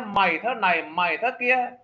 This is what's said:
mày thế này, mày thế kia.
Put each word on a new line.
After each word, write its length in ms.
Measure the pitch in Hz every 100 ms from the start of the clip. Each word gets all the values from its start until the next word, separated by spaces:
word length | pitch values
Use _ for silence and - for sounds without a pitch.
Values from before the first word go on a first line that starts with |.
| 220
mày 340 | 196 190 160
thế 100 | 226
này, 280 | 240 190 170
mày 360 | 151 165 175 151
thế 140 | 240 247
kia. 180 | 247 254 247 -